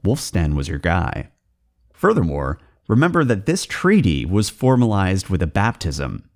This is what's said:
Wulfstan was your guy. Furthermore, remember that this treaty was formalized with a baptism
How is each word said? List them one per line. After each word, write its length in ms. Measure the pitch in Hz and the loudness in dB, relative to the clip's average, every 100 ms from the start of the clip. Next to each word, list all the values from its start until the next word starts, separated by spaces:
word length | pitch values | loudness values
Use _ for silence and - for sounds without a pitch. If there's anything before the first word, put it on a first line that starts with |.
Wulfstan 520 | 95 143 - 95 78 | 0 -2 -2 -2 0
was 120 | 73 69 | -2 -4
your 120 | 73 | -4
guy. 500 | 85 87 - - - _ _ _ _ _ _ | -2 0 -2 -6 -10 _ _ _ _ _ _
Furthermore, 680 | _ 180 220 85 71 67 71 _ _ _ | _ 0 2 0 -2 -4 -6 _ _ _
remember 340 | 113 170 175 | 2 2 2
that 200 | 139 107 | 0 0
this 220 | 101 180 - | 0 -4 -4
treaty 580 | - 175 208 92 71 | -2 2 4 4 0
was 240 | 60 98 107 | 0 0 -2
formalized 800 | - 127 127 120 101 95 95 - | 0 2 4 2 2 0 -2 -2
with 140 | 92 | -2
a 40 | 82 | -2
baptism 800 | 95 107 117 - 69 69 - - | 0 -2 -2 -8 -6 -6 -8 -14